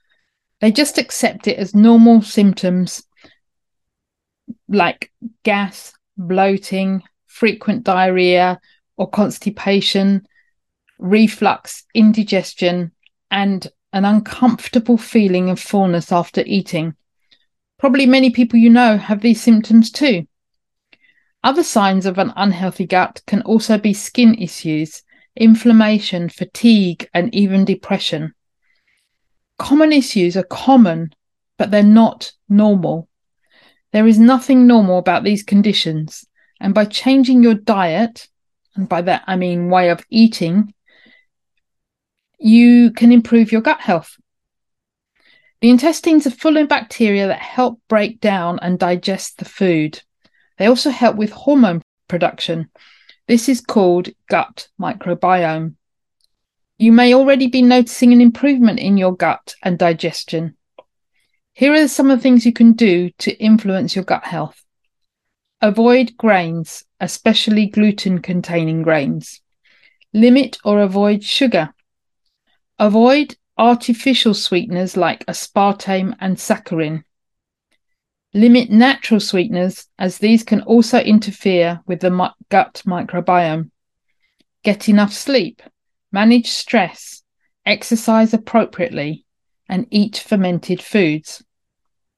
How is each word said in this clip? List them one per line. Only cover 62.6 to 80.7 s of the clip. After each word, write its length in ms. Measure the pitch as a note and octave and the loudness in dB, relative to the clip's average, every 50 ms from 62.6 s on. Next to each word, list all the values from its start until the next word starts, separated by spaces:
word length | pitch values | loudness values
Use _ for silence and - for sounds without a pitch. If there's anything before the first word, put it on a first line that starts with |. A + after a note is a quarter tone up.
| A#3 A#3 A3+ | 4 4 4
do 380 | A3+ A#3 G#3 F3 F3 F3+ F3 - - | 4 2 2 2 0 -2 -4 -8 -8
to 220 | - G#3+ - - | -8 -8 -6 -2
influence 540 | A3+ A3 A3 G#3+ - G3 F#3+ F#3+ - - - | 2 2 2 2 2 -2 -4 -4 -4 -6 -6
your 100 | F#3+ F#3 | -6 -6
gut 200 | - - - - | -4 -6 -6 -6
health. 400 | - - D#3+ D3+ D3+ - _ _ _ _ _ _ _ _ _ _ _ _ _ _ _ _ _ _ _ _ _ | -8 -10 -8 -10 -10 -12 _ _ _ _ _ _ _ _ _ _ _ _ _ _ _ _ _ _ _ _ _
Avoid 560 | - G#3+ G3+ A3 A3+ A#3+ B3 B3+ C4 A#3+ - | -2 0 0 2 2 4 4 2 2 -2 -4
grains, 640 | - - A3 G#3 F#3 F3 E3 E3 E3 D#3+ - - - - _ _ - | -4 0 0 0 0 0 -4 -6 -8 -10 -12 -14 -20 -20 _ _ -12
especially 680 | F#3 F3+ - - - A#3+ A3 - - - G#3+ G#3+ G#3+ | -10 -10 -10 -4 -2 -2 0 0 0 0 0 0 0
gluten-containing 1160 | G3 - G#3+ G#3 G#3+ G3+ G#3 - F#3+ F#3 F3 - - F3+ F3 E3 - F3 E3+ E3 D#3+ D#3+ D#3+ D#3+ | 0 0 0 0 0 0 -2 -4 -4 -4 -4 -6 -6 -6 -6 -6 -4 -4 -4 -4 -2 -4 -4 -2
grains. 580 | D#3+ D#3+ D#3 C#3 D3+ D#3+ D#3+ D#3 - - - _ _ _ _ _ _ _ _ _ _ _ _ _ _ - | 0 -2 -2 -2 -4 -6 -8 -10 -14 -20 -20 _ _ _ _ _ _ _ _ _ _ _ _ _ _ 0
Limit 460 | G#3+ A3+ B3 B3 C#4 C4+ - - - - | 2 4 4 4 4 2 -2 -6 -8 -4
or 160 | G#3 G#3 G#3 | -2 0 0
avoid 420 | G#3 G3 F#3 G3+ G3+ G#3 G#3 G3+ G#3 | 0 0 0 0 0 0 -2 -2 -4
sugar. 500 | - - - C#4 B3+ A3+ F3 D#3 D#3 - _ _ _ _ _ _ _ _ _ _ _ _ _ _ _ _ _ _ _ _ - | -6 -4 -2 -2 0 0 0 -2 -4 -8 _ _ _ _ _ _ _ _ _ _ _ _ _ _ _ _ _ _ _ _ -2
Avoid 560 | G#3+ G#3 G3+ A3 A3+ B3 C4+ D4 D4 C#4+ - _ _ _ _ | -2 0 2 2 2 2 2 2 0 -4 -8 _ _ _ _
artificial 800 | - A3 A#3 B3 A#3+ - - A#3+ - - C4+ B3+ A#3 - A#3 G3+ | 0 0 0 0 0 -2 -4 -6 -4 -2 -2 -2 0 0 -2 -2
sweeteners 600 | - - - F#3+ F3+ - - F3 F3 F#3 F3+ - | -2 -4 -4 -4 -4 -4 -4 -6 -6 -6 -6 -4
like 280 | F#3+ F3 D#3+ - - - | -2 -2 -2 -4 -6 -10
aspartame 880 | - F3 - - - - G#3 G3+ G3+ G3 G3+ - - G3 F#3+ F#3 F#3+ - - | -12 -12 -12 -14 -6 -4 -2 0 0 -2 -4 -6 -6 -6 -4 -4 -6 -8 -8
and 180 | - F#3+ F#3 | -6 -6 -6
saccharin. 680 | - - - G#3+ - - - F3+ D#3+ D#3+ D3+ D#3+ D#3+ - _ _ _ _ _ _ _ _ _ _ _ _ _ _ _ _ _ _ _ _ _ _ _ _ _ - | -6 -6 -6 -6 -6 -8 -8 -6 -6 -6 -6 -8 -10 -12 _ _ _ _ _ _ _ _ _ _ _ _ _ _ _ _ _ _ _ _ _ _ _ _ _ -2
Limit 360 | G3+ A3 A#3+ A#3+ B3+ B3 - | 2 4 4 4 4 2 2
natural 500 | G3+ A3 A#3+ C4+ C4+ - - - A3+ G#3 | 2 4 4 4 2 -2 -2 -2 -2 -2
sweeteners, 640 | G3+ - - F#3 F3 - - F3 F3+ F#3+ F#3 - - _ _ - | -2 -2 -2 -4 -2 -2 -4 -4 -4 -4 -6 -10 -16 _ _ -8
as 200 | F#3+ F#3 F3+ - | -8 -8 -6 -4
these 260 | - G#3+ A3+ A3+ A3+ | 0 2 2 0 0
can 160 | - G#3+ G3+ | -2 -4 -4
also 380 | - - | 0 2